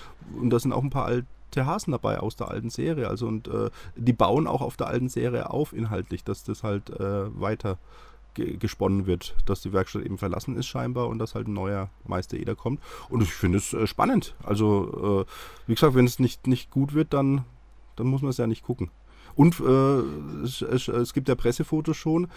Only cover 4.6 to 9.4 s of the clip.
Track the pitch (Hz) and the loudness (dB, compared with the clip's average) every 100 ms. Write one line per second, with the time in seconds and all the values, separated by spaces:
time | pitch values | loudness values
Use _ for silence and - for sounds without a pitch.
4.6 | 127 - - 123 127 120 123 120 - 131 | -2 -4 -2 -2 -2 -2 -2 -2 -2 -2
5.6 | 151 - 110 98 92 90 - 101 - 104 | -2 -2 -4 -4 -4 -6 -6 -8 -6 -6
6.6 | 110 101 - - 98 101 98 95 98 110 | -4 -4 -6 -6 -4 -2 -4 -4 -4 -2
7.6 | 104 92 - - - - - - 113 80 | -4 -6 -8 -20 -20 -20 -16 -6 -6 -2
8.6 | 104 - 98 98 95 87 - - | -4 0 2 2 2 0 2 4